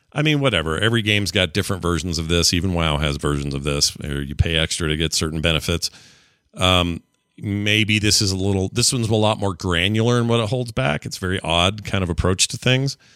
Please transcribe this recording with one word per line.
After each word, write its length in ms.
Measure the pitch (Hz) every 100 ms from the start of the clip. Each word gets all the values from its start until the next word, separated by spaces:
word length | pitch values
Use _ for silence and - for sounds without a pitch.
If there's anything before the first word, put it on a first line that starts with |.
| _ -
I 40 |
mean, 180 | 151 147
whatever. 400 | 139 101 78 78
Every 220 | 110 117
game's 320 | 104 104 98
got 180 | 92 90
different 300 | 104 95 98
versions 360 | 85 85 90 80
of 120 | 82
this. 240 | 85 82
Even 200 | 90 95
WoW 240 | 85 82 73
has 180 | 76 69
versions 360 | 73 73 71
of 120 | 69 71
this. 320 | 71 - -
Or 200 | 73 71
you 120 | 69
pay 220 | 71 80 80
extra 320 | 78 - 80
to 80 | 76
get 180 | 80
certain 280 | - 80 80
benefits. 500 | 80 78 - 85 - - - - _ _ _
Um, 500 | - 92 90 87 85 _ _ _ -
maybe 640 | 107 101 104 107 104 107
this 220 | 104 -
is 100 | 104
a 60 | 95
little, 320 | 98 95 95
this 240 | 120 117
one's 160 | 131 110
a 60 | 110
lot 240 | 107 107
more 140 | 101
granular 640 | 85 95 85 95 107 113 120
in 120 | 117
what 100 | 117
it 80 | 110
holds 240 | 127 120
back. 340 | 113 135 147 -
It's 120 | -
a 20 |
very 220 | 92 92
odd 420 | - 85 90 107
kind 180 | - 98
of 80 | 90
approach 380 | 82 87 95 -
to 100 | -
things. 380 | 127 131 135 - _